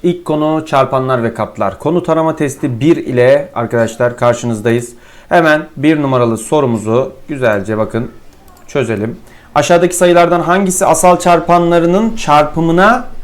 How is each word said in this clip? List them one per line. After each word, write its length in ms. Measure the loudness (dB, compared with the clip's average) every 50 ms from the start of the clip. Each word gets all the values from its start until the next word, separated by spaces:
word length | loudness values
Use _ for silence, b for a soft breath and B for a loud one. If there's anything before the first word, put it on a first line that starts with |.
| -2
İlk 220 | -2 -2 -2 -4
konu 420 | -4 -4 -2 0 -2 -2 -2 -4
çarpanlar 560 | -2 0 0 0 2 0 -2 -2 -2 -2 -2 -2
ve 120 | -4 -4
katlar. 440 | -4 -6 -6 -6 -4 -6 -6 -4 -4
Konu 240 | -4 -2 -2 -2 0
tarama 340 | 0 0 0 0 -2 -2
testi 440 | -2 -4 -6 -6 -6 -6 -6 -4 -2
bir 160 | 2 2 2
ile 520 | 0 0 -4 0 2 4 4 4 2 0 -4 -8
arkadaşlar 640 | -8 -6 -4 -2 -2 -2 -2 -2 -2 -2 -2 -2
karşınızdayız. 760 | 0 0 0 0 0 -2 -6 -6 -4 -2 0 -2 -2 -2 -6 -16 B B B B B B B
Hemen 380 | 0 2 2 2 2 0 -2 -6 -8
bir 260 | -2 0 2 2 2 0
numaralı 360 | 0 0 2 2 0 0 -4
sorumuzu 760 | -4 -2 -2 0 0 0 -2 -2 -2 0 0 0 0 -2 -6 -14 -12 -10
güzelce 500 | -6 -2 0 0 0 0 -2 -4 -4 -4
bakın 320 | -4 -4 -4 -6 -6 -8 -12 -18 -20 -20 -20 -20 -20 -20 -20 -20 -16
çözelim. 500 | -8 -4 -4 -2 -2 -2 -4 -4 -6 -8 -10 b b b b b b b
Aşağıdaki 420 | -2 2 2 2 2 2 2 0
sayılardan 440 | 2 2 4 4 4 4 4 2 0
hangisi 460 | 0 0 0 0 0 0 -2 0 0
asal 320 | 0 2 2 4 4 2 4
çarpanlarının 1000 | 4 2 2 2 2 2 2 2 2 2 2 2 2 2 2 2 0 0 -2
çarpımına 920 | -4 0 2 4 4 2 2 0 -2 0 0 2 4 4 4 2 0 -2 -8 -10 -12